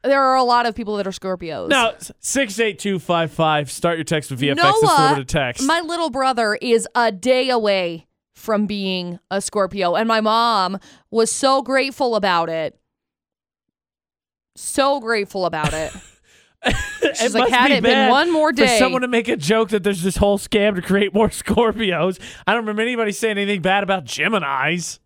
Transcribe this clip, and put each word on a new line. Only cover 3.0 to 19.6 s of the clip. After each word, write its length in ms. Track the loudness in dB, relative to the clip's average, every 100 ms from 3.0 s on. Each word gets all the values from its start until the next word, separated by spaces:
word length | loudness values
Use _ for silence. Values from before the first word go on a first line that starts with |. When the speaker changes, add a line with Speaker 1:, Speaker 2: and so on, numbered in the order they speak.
| 0 0 0
Speaker 2:
five, 380 | 0 2 2 -2
start 260 | -2 -2 -2
your 60 |
text 260 | -2 -4 -4
with 100 | -4
V 100 | -2
F 80 | 2
X. 80 | 4
This 80 | 4
is 60 |
a 40 | 4
little 120 | 4
Speaker 1:
Noah, 160 | 4
Speaker 2:
bit 60 | 2
of 60 | -2
text. 400 | -2 -2 -2 0
Speaker 1:
my 140 | 0
little 280 | -2 -4 -4
brother, 440 | 0 0 0 -2 -2
is 280 | 0 0 0
a 180 | 0 0
day 380 | 0 0 2 2
away 560 | 0 2 0 -2 -8 _ _ _
from 320 | _ -4 -2 -2
being 520 | -4 -4 -4 -6 -12 _
a 120 | -6
Scorpio, 520 | -4 -2 -2 0 0 0
and 120 | 0
my 140 | 0
mom 560 | 2 2 2 2 -2 -4 -12 -20 _
was 200 | -2 0
so 300 | 2 2 2
grateful 560 | 0 -2 -2 -2 -2 0
about 320 | 2 0 0
it. 320 | -4 -6 _ _ _ _ _ _ _ _ _ _ _ _ _ _ _ _ _ _ -14
So 420 | -8 0 0 0
grateful 440 | -2 -4 -4 -4
about 300 | -4 -2 -4
it. 180 | -4 -8 -10
Speaker 2:
<laughs> 40 | -20 _ _ _ _ _ -4 -2 -4 -2
It 140 | -2 0
Speaker 1:
She's 160 | 0
like, 100 | 2
Speaker 2:
must 100 | 2
Speaker 1:
"Had 140 | 4 4
Speaker 2:
be 40 |
Speaker 1:
it 80 | 4
been 100 | 4
Speaker 2:
bad 180 | 4 4
Speaker 1:
one 200 | 4 2
more 200 | 2 2
Speaker 2:
for 60 | 2
Speaker 1:
day." 220 | 4 4
Speaker 2:
someone 220 | 2 0
to 80 | 0
make 180 | -2 0
a 80 | -4
joke 340 | 0 2